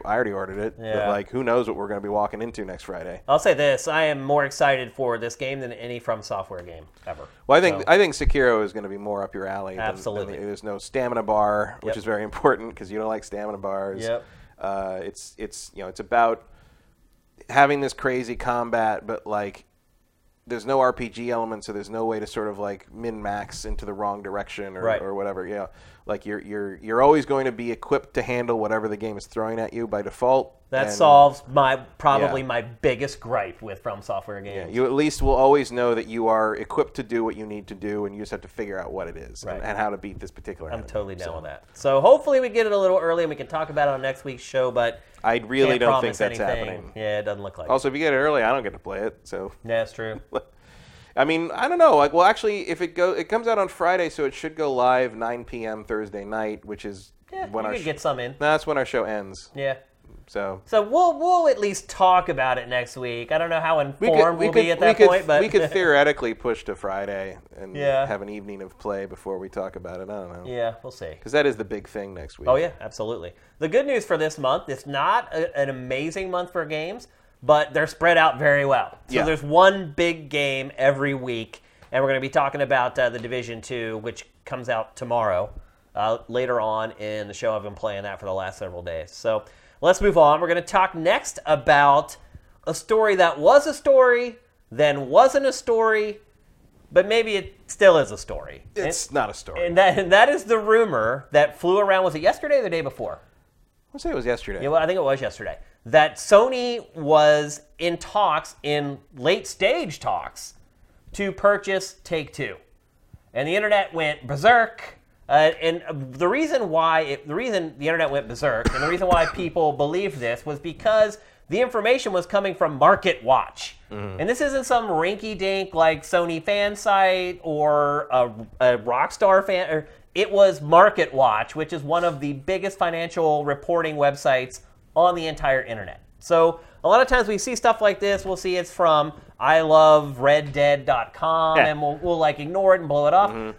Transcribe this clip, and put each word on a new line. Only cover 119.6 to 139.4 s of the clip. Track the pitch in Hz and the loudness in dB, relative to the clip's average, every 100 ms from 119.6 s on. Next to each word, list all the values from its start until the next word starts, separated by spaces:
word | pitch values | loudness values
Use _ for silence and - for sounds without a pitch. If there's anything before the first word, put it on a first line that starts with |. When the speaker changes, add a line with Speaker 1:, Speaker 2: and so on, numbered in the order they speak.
| 156 | 0
Speaker 2:
believed | 143 147 175 196 143 | 0 -2 -2 -4 -4
this | 120 120 151 | -6 -4 -6
was | 143 | -8
because | 170 151 220 220 214 208 _ _ - | -10 -4 0 4 2 0 _ _ -6
the | 233 | -2
information | 247 233 214 254 240 | 0 0 2 2 0
was | 185 170 | -4 -2
coming | 202 196 - | -2 -2 -2
from | 160 139 | -2 4
Market | 151 196 185 - | 4 6 2 -2
Watch. | 113 127 - - - - - | 2 2 2 -10 -16 -16 -14
Speaker 1:
Mm-hmm. | 104 101 - | -10 -10 -6
Speaker 2:
And | 165 | -4
this | 254 | -2
isn't | 294 269 247 | -2 -2 0
some | 240 220 | 0 0
rinky-dink, | 160 170 208 220 208 190 196 190 | -2 -2 -4 -8 -6 -4 -2 -2
like, | 165 165 156 | 2 2 2
Sony | - 180 170 165 | 0 0 0 -4
fan | 160 202 202 208 | -2 0 -2 -2
site | 220 196 190 185 180 180 | 2 4 4 2 -2 -8
or | 165 151 151 147 147 143 - | -6 0 2 4 2 0 0
a, | 127 123 110 110 - | 0 0 -4 -16 2
a | 127 123 | 2 2
Rockstar | 113 127 - - 202 190 190 | 0 0 0 2 4 4 4
fan. | 185 160 | -2 -2
Or, | 156 151 - _ 170 | -4 -6 -18 _ -4
it | 208 | 0
was | 196 196 151 | 6 6 4
Market | 147 165 202 196 156 | 6 8 8 6 0
Watch, | 135 127 107 117 156 | 4 4 4 -2 -6
which | 156 | -6
is | 170 | -6
one | 143 170 | -2 0
of | 175 143 | 0 -2
the | 143 | -6
biggest | 135 139 190 196 190 | -6 -4 -4 -4 -2
financial | 175 165 170 170 160 151 143 | -2 -2 -6 0 2 2 0
reporting | 143 - 170 160 151 | -4 -2 -2 0 0
websites | 143 139 151 131 127 - - _ _ 160 | 0 2 0 0 -2 -12 -20 _ _ 2
on | 175 | 2
the | 170 160 | 2 -4
entire | 151 147 135 | -4 0 0
internet. | 120 110 92 - - _ | -2 -10 -12 -16 -20 _
So | - 170 165 165 - - | 0 4 4 2 -12 -4
a | 160 | 4
lot | 220 | 4
of | 262 | 4
times | 247 214 | 2 0
we | 202 | -2
see | - 233 | -4 0
stuff | 240 226 | 0 2
like | 214 196 | 0 0
this, | 202 196 190 | -2 -2 -4
we'll | 185 | -6
see | 190 180 | -2 -4
it's | 170 | -4
from | - 170 151 151 - - | 0 4 4 2 -6 -20
I | - | -2